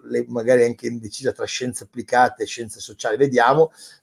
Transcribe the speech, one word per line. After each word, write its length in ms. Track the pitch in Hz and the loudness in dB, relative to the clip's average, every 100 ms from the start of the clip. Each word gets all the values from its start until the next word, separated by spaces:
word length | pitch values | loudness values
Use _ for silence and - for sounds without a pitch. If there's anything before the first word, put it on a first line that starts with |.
lei 200 | 120 120 120 | -4 -6 -4
magari 340 | 120 113 127 | -4 2 4
è 40 | 120 | 2
anche 200 | 117 120 | -2 -8
indecisa 460 | 120 110 - 131 | -8 -12 -6 -6
tra 120 | - | -6
scienze 400 | 107 - 127 117 | -8 -6 -8 -10
applicate 600 | 110 123 107 123 123 - | -14 -14 -2 2 2 0
e 20 | 104 | -10
scienze 340 | - 113 - | -8 -12 -14
sociali, 360 | - 104 117 110 | -18 -8 -4 2
vediamo. 560 | 139 123 120 147 160 _ - _ | 2 4 4 4 2 _ -20 _